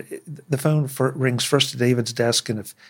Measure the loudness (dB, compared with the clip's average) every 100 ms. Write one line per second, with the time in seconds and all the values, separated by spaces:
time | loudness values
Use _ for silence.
0 | -6 -14 -12 -16 -4 0 2 2 0 0
1 | -2 2 0 0 2 0 0 0 2 2
2 | 0 0 0 0 -2 -6 -8 -16